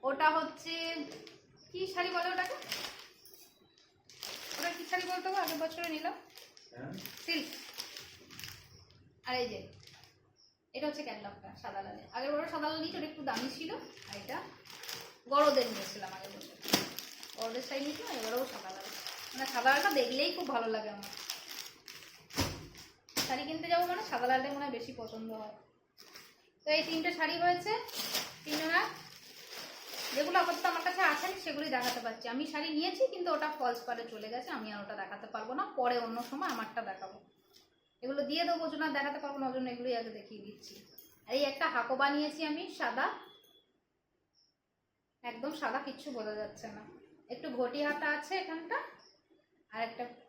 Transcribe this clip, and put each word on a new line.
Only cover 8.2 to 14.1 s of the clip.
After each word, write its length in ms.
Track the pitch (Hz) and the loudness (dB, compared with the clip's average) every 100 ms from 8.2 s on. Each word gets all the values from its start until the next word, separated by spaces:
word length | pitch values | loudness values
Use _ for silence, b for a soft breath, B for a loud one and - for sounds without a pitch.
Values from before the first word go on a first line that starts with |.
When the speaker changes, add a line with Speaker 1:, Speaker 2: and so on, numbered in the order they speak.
| - - - - - - - - - - - | -18 -12 -12 -12 -18 -20 -20 -20 -20 -14 -2
Speaker 1:
আর 60 | 254 | 0
এই 60 | 240 | 0
যে, 80 | 196 - - - - - _ _ _ _ _ _ 262 | -4 -10 -16 -20 -20 -20 _ _ _ _ _ _ -4
এটা 100 | 302 | -2
হচ্ছে 160 | 294 294 | -2 -6
ক্যাটালগটা 420 | 214 202 202 196 - | -8 -10 -12 -16 -10
সাদা 200 | - 196 202 | -8 -6 -6
লালে। 180 | - - 240 | -10 -6 -4
আগের 140 | 269 | 0
বছর 200 | 294 330 | 0 0
সাদা 140 | 330 302 | 0 0
লাল 100 | 320 | 0
নিয়েছি, 160 | 320 349 | -2 -2
ওটা 100 | 302 | -4
একটু 120 | 311 262 | -4 -2
দামি 200 | 226 254 - | 0 -2 -4
ছিল। 140 | 320 466 - - | -6 -6 -8 -14
আর 60 | - | -12